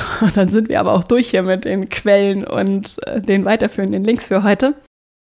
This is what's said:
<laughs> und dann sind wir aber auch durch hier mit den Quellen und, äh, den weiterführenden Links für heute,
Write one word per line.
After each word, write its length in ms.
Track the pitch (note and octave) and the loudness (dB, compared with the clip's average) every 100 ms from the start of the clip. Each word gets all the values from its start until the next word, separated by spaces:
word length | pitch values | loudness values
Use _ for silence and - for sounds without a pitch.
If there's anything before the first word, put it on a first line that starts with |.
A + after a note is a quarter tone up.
| - | -8
<laughs> 120 | - | 0
und 140 | G#3 G3+ | 0 2
dann 120 | F#3 | 2
sind 200 | G#3+ A3 | 2 0
wir 100 | - | 0
aber 140 | F#2+ | 2
auch 100 | C#3 | 0
durch 260 | - A#3+ B3 | 2 0 2
hier 140 | F#3+ | 0
mit 220 | F#3 F#3 - | 0 -2 -2
den 240 | F#3+ F#3+ | -4 -4
Quellen 560 | - G#3 G3+ G3+ G3 - | -4 2 2 2 -2 -4
und, 520 | - G3 G3 G3+ - - | -2 0 -2 -4 -12 -8
äh, 140 | - | -6
den 240 | F#3+ G3 G3 | 0 0 2
weiterführenden 580 | A3 A3 - G3 G3+ | 0 0 -2 -2 -2
Links 240 | G3+ A#3+ - | 0 -2 0
für 160 | F#3+ | 0
heute, 320 | G3+ G3+ C4+ D4 _ _ _ _ | 2 2 0 -2 _ _ _ _